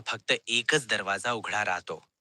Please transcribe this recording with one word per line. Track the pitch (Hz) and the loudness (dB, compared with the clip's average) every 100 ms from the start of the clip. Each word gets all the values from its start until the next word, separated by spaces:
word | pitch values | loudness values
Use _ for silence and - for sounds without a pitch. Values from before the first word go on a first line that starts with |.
| 110 | -4
फक्त | 110 - 127 - | -6 0 0 2
एकच | 120 117 151 120 | 0 4 2 2
दरवाजा | 110 98 98 120 | 0 0 0 0
उघडा | 120 - 104 101 | -2 -2 0 0
राहतो, | 90 - 80 - _ | -2 -4 -10 -12 _